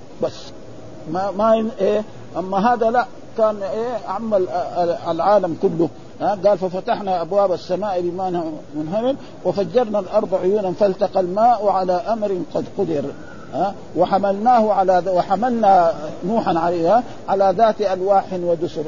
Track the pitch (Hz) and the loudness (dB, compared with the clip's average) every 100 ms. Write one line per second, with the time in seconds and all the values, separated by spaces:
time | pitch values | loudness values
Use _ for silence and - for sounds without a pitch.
0 | - - 165 - - - - - - - | -14 -6 -6 -6 -16 -16 -18 -18 -18 -16
1 | - 165 196 185 220 226 220 220 196 208 | -8 -4 -4 0 4 4 2 0 0 0
2 | 214 - - 156 185 190 220 240 226 247 | -2 -12 -12 -8 -4 0 2 4 2 2
3 | 226 - - - 214 214 190 208 233 226 | -2 -6 -10 0 0 0 -4 -4 -4 -6
4 | 196 190 226 208 185 180 147 135 170 170 | -6 -6 0 0 0 -2 -4 -2 0 -2
5 | 147 165 170 208 180 151 190 165 160 - | -2 0 4 4 2 -2 -2 0 -2 -4
6 | - - 165 202 185 196 185 185 190 202 | -16 -6 -4 2 4 4 0 -4 -4 -4
7 | 202 185 165 202 202 170 - 180 208 180 | -2 -2 0 2 2 0 -2 -4 -2 -2
8 | 175 175 185 175 160 151 - 147 156 202 | -2 -4 -4 -4 -4 -8 -10 -8 -4 -2
9 | 240 277 - - 180 180 185 202 233 208 | -2 -4 -8 -6 -4 -2 0 0 2 -2
10 | 185 214 240 185 180 208 190 170 202 190 | 0 0 0 0 2 0 0 2 2 2
11 | 196 196 180 190 233 226 208 190 185 180 | 0 0 0 2 4 4 2 2 2 0
12 | 170 226 208 185 160 175 147 - 180 151 | 0 -2 -2 -2 -4 -6 -6 -4 -2 -2
13 | 139 - - - - 127 190 202 - - | -4 -8 -14 -18 -10 -4 -2 -4 -6 0
14 | 170 190 196 196 220 247 214 196 185 180 | 2 2 2 2 4 4 4 4 4 4
15 | 175 180 165 190 247 233 208 190 170 156 | 4 0 2 0 0 4 6 6 6 2
16 | - - 180 226 196 170 170 175 165 220 | -6 -8 -2 0 0 0 0 2 4 4
17 | 240 - - 196 196 185 220 208 202 185 | 2 -8 -2 2 4 4 4 2 -2 0
18 | 185 196 185 185 175 165 165 170 | 2 2 2 -4 0 0 -2 -4